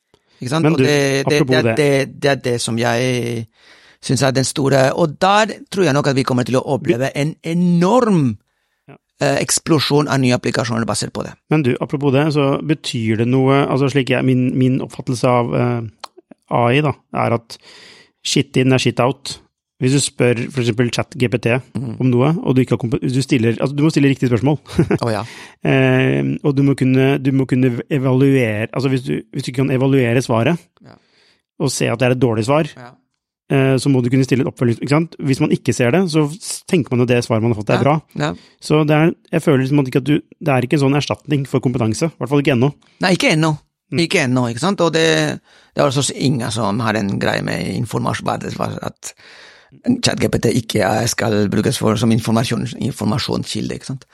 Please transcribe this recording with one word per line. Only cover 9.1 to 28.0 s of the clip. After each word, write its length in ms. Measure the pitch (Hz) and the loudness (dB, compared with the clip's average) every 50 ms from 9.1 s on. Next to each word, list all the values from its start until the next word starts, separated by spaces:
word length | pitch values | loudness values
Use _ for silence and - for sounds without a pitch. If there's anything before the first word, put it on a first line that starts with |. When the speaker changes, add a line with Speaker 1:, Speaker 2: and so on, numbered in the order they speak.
| _ _ | _ _
Speaker 1:
eh, 180 | 147 143 139 - | -2 0 0 0
eksplosjon 720 | - - - - - - 165 147 127 - 143 147 151 - | -2 -2 -4 -4 0 0 0 0 2 2 2 2 2 2
av 100 | 123 135 | 0 0
nye 160 | 131 127 123 | 2 2 2
applikasjoner 540 | 123 - 120 117 - 120 117 117 113 113 107 | 0 0 -2 -2 -2 -4 -2 -2 -2 -2 -2
basert 240 | 107 - - - - | -4 -4 -6 -6 -8
på 100 | - - | -10 -10
det. 120 | - - - _ _ | -10 -12 -16 _ _
Speaker 2:
Men 120 | 151 156 151 | 0 0 2
du, 120 | 120 123 | 0 0
apropos 340 | - - - - 143 143 143 127 | -2 -2 -4 -4 -2 0 2 2
det, 120 | 135 147 160 139 | 2 2 0 0
så 240 | 151 139 135 139 - | 0 0 0 0 -2
betyr 600 | - 147 156 - - - - 127 110 110 110 107 117 | -2 -2 -4 -4 -4 -6 -6 -2 0 0 0 0 2
det 60 | 120 | 2
noe, 320 | 123 131 131 131 139 139 139 | 2 2 4 4 4 4 2
altså 280 | - - 131 139 135 127 | 2 0 0 0 2 2
slik 180 | 143 127 - | 0 0 2
jeg, 140 | 131 123 135 | 0 0 2
min, 240 | 131 131 127 127 127 - | 2 2 2 0 0 0
min 260 | 135 127 127 127 139 135 | 2 2 2 2 0 -4
oppfattelse 460 | 127 - - - - 131 110 - 131 | -6 -10 -10 -8 -6 -4 -2 0 2
av, 260 | 123 123 120 120 - | 2 2 0 0 0
eh, 280 | 135 123 120 120 120 117 107 - _ - - _ - - _ - _ _ _ | 0 0 0 -2 -4 -6 -10 -12 _ -20 -20 _ -20 -20 _ -20 _ _ _
A 160 | - 131 120 120 123 | -2 0 2 2 2
I 80 | 143 151 | 2 0
da, 140 | 147 - - _ _ - | 0 -4 -6 _ _ -4
er 240 | 127 120 117 113 | -2 0 0 0
at 180 | 117 - - - - _ - - - - - - - - _ _ _ - | -2 -4 -8 -16 -20 _ -20 -20 -20 -20 -20 -20 -20 -20 _ _ _ -10
shit 320 | - - 156 131 - - | -2 -2 -2 -2 0 0
in 160 | 143 131 131 131 | 0 2 4 2
er 60 | 127 | 2
shit 200 | - 135 113 - | 2 0 0 2
out. 360 | 120 127 135 - _ - - - - _ _ _ _ _ _ _ | 0 0 -2 -4 _ -14 -14 -14 -18 _ _ _ _ _ _ _
Hvis 140 | 127 127 135 | 0 0 2
du 60 | 143 127 | 2 0
spør 340 | - - - - 120 120 110 123 - - | -2 -2 0 0 2 2 0 -2 -4 -4
for 80 | 135 | -2
eksempel 300 | 120 120 110 110 123 120 - | -2 0 0 0 0 0 -2
chat 220 | - 113 - - | -4 -6 -6 -4
G 120 | - 127 113 | -4 -2 -2
P 100 | 117 120 | -2 -2
T 140 | - 117 117 135 131 - - | 0 0 0 -2 -2 -6 -10
Speaker 1:
Mhm. 220 | - 123 113 110 107 | -8 -8 -8 -4 -2
Speaker 2:
om 80 | 131 131 | 0 2
noe, 240 | 120 120 127 147 160 185 - | 2 4 4 2 2 0 0
og 80 | - 135 | 0 2
du 60 | 127 | 2
ikke 140 | 127 - 151 | 2 2 0
har 60 | - - | -2 0
kompe-, 160 | 113 120 147 | -2 -4 -2
du 200 | - 147 123 135 131 | -2 -2 -2 -2 -2
stiller, 320 | - 156 131 110 120 113 | 0 0 2 2 2 0
altså 160 | - - 139 143 | 0 -2 -4 0
du 60 | 143 143 | 0 0
må 60 | 165 | 2
stille 200 | 160 160 139 135 | 2 2 2 2
riktige 180 | 135 - - 123 | 2 2 0 0
spørsmål. 300 | 120 110 120 139 156 - - - - - | 0 2 2 0 0 -2 -4 -4 -2 -2
<laughs> 260 | - - - - - | 0 0 0 -2 -2
Speaker 1:
Å 20 | 120 | -2
ja. 120 | 110 101 107 - - - - - - _ - | -2 -4 -6 -8 -12 -18 -20 -20 -18 _ -2
Speaker 2:
Eh, 720 | 160 139 135 131 131 127 131 131 131 135 139 139 135 139 - - | 0 2 2 4 4 2 2 2 2 0 0 -2 -2 -4 -2 -2
og 100 | 151 139 | 0 0
du 40 | 131 139 | 2 2
må 120 | 139 139 | 2 2
kunne, 380 | - 135 127 131 131 131 135 139 147 | 2 2 2 4 4 4 2 2 0
du 120 | 131 139 135 | 0 0 0
må 140 | 135 135 127 | 0 0 0
kunne 300 | 143 127 127 131 120 - - - | 2 2 2 2 0 -2 -4 -4
evaluere, 800 | 165 139 | -4 -2